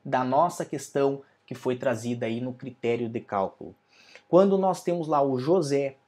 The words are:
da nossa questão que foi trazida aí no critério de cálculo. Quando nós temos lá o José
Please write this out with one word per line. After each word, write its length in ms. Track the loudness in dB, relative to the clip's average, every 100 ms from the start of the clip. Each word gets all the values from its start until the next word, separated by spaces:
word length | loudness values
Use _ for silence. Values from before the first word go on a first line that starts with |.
da 220 | -4 -2
nossa 400 | 2 2 2 0
questão 560 | -8 -8 -6 0 0 0 -10 _
que 100 | _
foi 220 | -8 -4 -2
trazida 480 | -2 -2 -4 -4
aí 160 | -4 -4
no 140 | -6
critério 540 | -8 -14 -6 -2 -2 -2
de 120 | -6
cálculo. 540 | -4 -4 -4 -6 -18 -20 _ _ -20 -20 _
Quando 280 | 6 6 4
nós 260 | 0 -2
temos 240 | -2 -4 0
lá 140 | 2
o 180 | 2 0
José 580 | 2 2 2 0 -2 -6